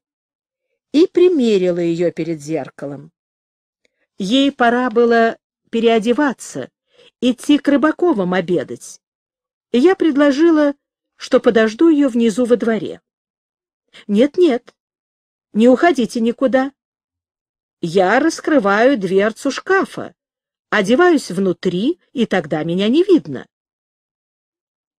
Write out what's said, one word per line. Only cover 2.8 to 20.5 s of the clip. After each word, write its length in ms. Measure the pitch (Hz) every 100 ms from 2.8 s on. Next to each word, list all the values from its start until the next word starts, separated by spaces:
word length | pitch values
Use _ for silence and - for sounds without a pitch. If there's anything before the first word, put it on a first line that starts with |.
| 143 139 156 _ _ _ _ _ _ _ _ _ _ _
Ей 340 | 190 262 277
пора 360 | 269 240 240 254
было 480 | 220 233 233 226 - _ _ _
переодеваться, 1000 | 226 226 226 214 233 294 - - - 123 _ _ _ _ _
идти 380 | 247 - - 294
к 100 | -
Рыбаковым 640 | 277 302 302 359 247 180
обедать. 680 | 185 175 170 120 120 - - _ _ _ _ _ _ _
И 80 | 240
я 180 | 311 381
предложила, 800 | 330 269 294 269 339 311 294 285 _ _ _ _
что 240 | - 254
подожду 480 | 254 220 220 214 330
её 220 | 294 285
внизу 340 | 233 233 190
во 120 | 240 240
дворе. 440 | 226 220 135 82 _ _ _ _ _ _ _ _ _ - -
«Нет-нет, 680 | 202 285 - 349 240 - _ _ _ _ _ _ _ _
не 120 | 202 240
уходите 540 | 254 339 269 220 247
никуда. 520 | 226 226 262 262 269 _ _ _ _ _ _ _ _ _ _ _
Я 400 | 175 175 180 233
раскрываю 800 | 311 - - 302 202 202 247 277
дверцу 520 | 185 190 208 220 277
шкафа, 640 | - - 381 294 - 107 _ _ _ _